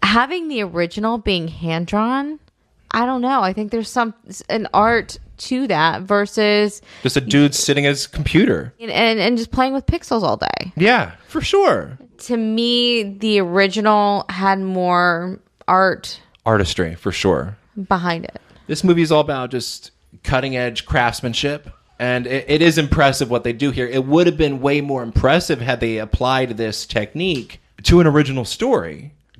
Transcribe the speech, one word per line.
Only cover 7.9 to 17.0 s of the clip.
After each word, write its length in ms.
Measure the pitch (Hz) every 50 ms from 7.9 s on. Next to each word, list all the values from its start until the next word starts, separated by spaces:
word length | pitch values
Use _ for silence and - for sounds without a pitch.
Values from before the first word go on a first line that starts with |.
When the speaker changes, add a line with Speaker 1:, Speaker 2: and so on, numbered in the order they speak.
| 143 135 -
Speaker 2:
computer. 680 | - - - 147 - - 160 226 247 - 78 - 120 - -
Speaker 1:
and, 120 | 233 220
and, 280 | - 170 233 226 226 214
and 180 | 185 226 247
just 140 | 226 233 233
playing 220 | - 254 254 269 269
with 120 | 277 262
pixels 380 | - 330 339 - - 254 226 190
all 140 | 139 107
day. 340 | - - 50 50 50 - 180 -
Speaker 2:
Yeah, 360 | 151 185 220 254 214 135 85 85 - _
for 140 | - - 311
sure. 560 | - - 392 392 392 294 139 95 73 - 131 - - - _ -
Speaker 1:
To 180 | - - 247
me, 680 | 226 220 220 220 226 233 240 240 240 240 240 240 226 208
the 360 | 202 196 196 220 220 208 202
original 840 | 185 170 175 196 196 190 185 220 208 214 214 208 202 202 202 196 - -
had 300 | 180 185 190 196 196 196
more 800 | 190 190 185 185 180 180 175 175 175 175 170 170 175 185 190 - _ _ _ _ _
art 520 | - 185 185 190 185 160 - - - - - _ _ _ _ -
Speaker 2:
Artistry, 500 | 113 110 101 95 - - - 87 82 85
for 160 | -